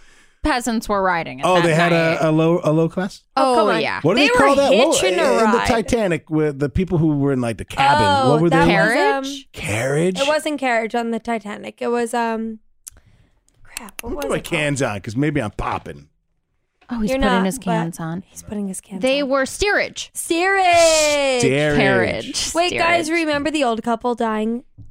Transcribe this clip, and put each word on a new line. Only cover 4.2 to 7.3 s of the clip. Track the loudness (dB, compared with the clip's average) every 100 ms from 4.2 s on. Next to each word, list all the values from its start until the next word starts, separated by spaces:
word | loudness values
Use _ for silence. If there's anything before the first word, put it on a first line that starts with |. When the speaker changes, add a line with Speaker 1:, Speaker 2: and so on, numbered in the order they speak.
Speaker 3:
They | 4
Speaker 2:
they |
call | 4 4
Speaker 3:
were | 4
Speaker 2:
that? | 4
What, | 4 4 2
Speaker 3:
hitching | 0 0
a |
Speaker 2:
in | 2 2
the |
Speaker 3:
ride. | 2 2 2
Speaker 2:
Titanic, | 0 0 0 0 -2 -2
with | 0 0 -2
the | -4
people | -2 0 2
who | 2 2
were | 2